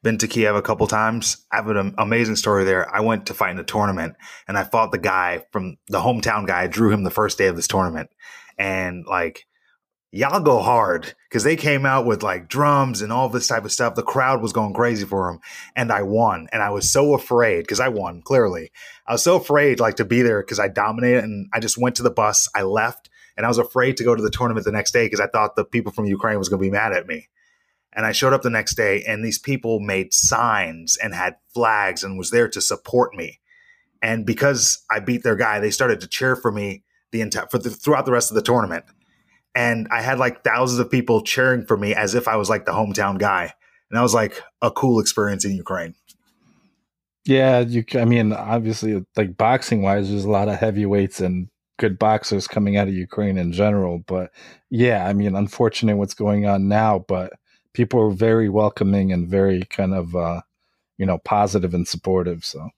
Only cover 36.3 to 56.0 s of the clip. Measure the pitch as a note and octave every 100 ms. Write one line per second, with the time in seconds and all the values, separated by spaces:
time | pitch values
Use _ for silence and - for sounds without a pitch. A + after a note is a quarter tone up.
36.3 | B2+ A#2+ G#2 G2+ F#2+ _ _ _ A2+ G#2
37.3 | - - B2 A#2 G2+ - C#3+ C3+ A#2+ -
38.3 | A2 G#2 B2 G2+ E2+ - _ _ _ _
39.3 | _ _ B2+ A#2+ A2+ A2 A#2 A#2 C3 B2
40.3 | B2 B2+ A#2 B2+ B2 B2 B2+ B2 A2 G#2+
41.3 | - B2+ B2+ - G#2 G#2 G#2 G#2 A#2 A#2
42.3 | A2 G2 G#2+ - F2 G#2+ G2+ G2+ F#2+ G2+
43.3 | F#2 E2+ - _ _ _ A2+ A#2+ A#2 G#2
44.3 | - - _ A#2+ - C3+ A#2 G#2+ - G#2
45.3 | G2 G2+ F#2+ E2+ F#2 E2 - _ _ _
46.3 | _ _ _ _ _ _ _ _ _ -
47.3 | C3+ C3 B2 A#2+ A#2+ A2+ C3 A#2 A#2+ A2
48.3 | G#2+ G#2 A#2 A2 G#2+ A2 G#2 F#2 - G2+
49.3 | F2+ A2 C3 - A2+ G2 G2+ G2 G2+ G2
50.3 | G#2 G#2 G2 A2+ G2+ G#2 G2+ G2 - F#2
51.3 | F#2 F2+ _ _ - A2 F#2+ A2 A2 -
52.3 | G2+ - - G2+ G2+ G2 F#2+ F2+ - G#2
53.3 | F#2+ F2 E2+ G#2 G#2 F#2 F2 - F#2 F2+
54.3 | _ - - _ A#2+ B2 G#2+ F2+ G2+ G2+
55.3 | F#2+ G2+ - A#2 - A2 G#2